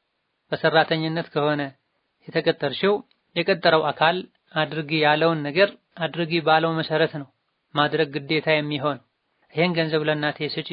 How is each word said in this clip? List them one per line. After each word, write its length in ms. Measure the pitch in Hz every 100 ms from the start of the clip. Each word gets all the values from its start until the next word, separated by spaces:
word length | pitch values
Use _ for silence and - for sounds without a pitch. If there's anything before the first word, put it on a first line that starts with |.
| _ _ _ _ _
በሰራተኝነት 760 | 143 160 156 151 160 160 160 165
ከሆነ 320 | 151 147 147 139 - _ _ _ _
የተቀጠርሽው 720 | - 165 160 160 143 127 190 208 - _ _ 175
የቀጠረው 480 | 170 180 175 160 151
አካል 320 | - 156 180 - _ _ 160
አድርጊ 360 | 151 151 147 156
ያለውን 400 | 147 151 165 160
ነገር 260 | 147 151 202 - _ -
አድርጊ 360 | 160 160 165 170
ባለው 300 | 151 160 165
መሰረት 400 | 160 156 156 156
ነው 140 | 156 139 _ _ _ _ 143
ማድረግ 320 | 147 156 151
ግዴታ 380 | 147 139 156 160
የሚሆን። 480 | 156 147 147 147 131 - _ _ _ _
ይሄን 180 | 151 180
ገንዘብ 280 | 165 160 156
ለእናቴ 440 | 151 151 151 - 147
ስጪ 200 | - -